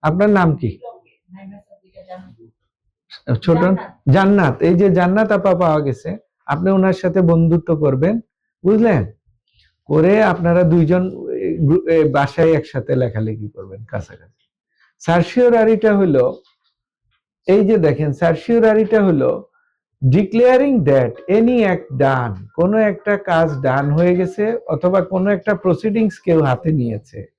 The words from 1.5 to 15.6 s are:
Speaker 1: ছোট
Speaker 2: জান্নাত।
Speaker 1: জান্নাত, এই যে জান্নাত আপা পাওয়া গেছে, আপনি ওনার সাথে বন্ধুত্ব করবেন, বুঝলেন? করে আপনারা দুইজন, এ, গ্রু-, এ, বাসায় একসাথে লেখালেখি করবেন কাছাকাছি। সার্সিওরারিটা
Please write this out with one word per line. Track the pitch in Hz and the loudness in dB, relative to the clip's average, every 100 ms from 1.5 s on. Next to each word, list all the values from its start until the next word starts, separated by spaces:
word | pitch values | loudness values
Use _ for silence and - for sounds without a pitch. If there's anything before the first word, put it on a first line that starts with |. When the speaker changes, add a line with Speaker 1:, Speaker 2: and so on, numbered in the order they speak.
| 202 _ _ 185 185 185 185 185 113 113 _ _ _ _ _ _ - - 120 | -20 _ _ _ -20 -20 -20 -20 -20 -20 _ _ _ _ _ _ -20 -6 -4
Speaker 1:
ছোট | - 165 | 0 0
Speaker 2:
জান্নাত। | 180 190 - - - | 2 -2 -4 -10 0
Speaker 1:
জান্নাত, | 147 190 202 160 117 | 2 4 2 2 0
এই | 165 175 | 0 2
যে | 202 | 2
জান্নাত | 180 180 196 214 | 2 2 0 0
আপা | 208 202 180 | 0 0 0
পাওয়া | 175 151 | 2 0
গেছে, | 143 123 - 202 _ _ - | -2 -6 -10 -14 _ _ -8
আপনি | 143 180 | -4 0
ওনার | 196 190 | 2 2
সাথে | 185 185 170 | 0 -2 0
বন্ধুত্ব | 175 165 165 165 165 156 | 2 2 2 0 0 -2
করবেন, | 147 131 160 233 - _ _ _ 175 | 0 0 -2 -2 -8 _ _ _ 0
বুঝলেন? | 214 233 170 95 - _ _ _ _ _ _ _ | 2 2 0 -2 -10 _ _ _ _ _ _ _
করে | 151 165 208 | 0 2 2
আপনারা | 214 175 170 170 | 2 0 0 2
দুইজন, | 180 170 156 180 185 185 - | 2 2 2 0 -2 -8 -10
এ, | 127 185 165 | -6 -6 -2
গ্রু-, | 147 170 165 | 0 0 2
এ, | 165 151 | 2 2
বাসায় | 139 139 - 165 | 0 -2 0 0
একসাথে | 160 156 139 117 131 | 0 -2 -10 -4 -4
লেখালেখি | 123 110 107 110 104 | -2 -4 -6 -8 -12
করবেন | - 95 95 110 | -16 -18 -18 -12
কাছাকাছি। | 120 - 95 90 _ _ _ _ _ _ _ | -12 -12 -20 _ _ _ _ _ _ _ _
সার্সিওরারিটা | - 170 170 - 247 233 | -2 -2 0 0 2 4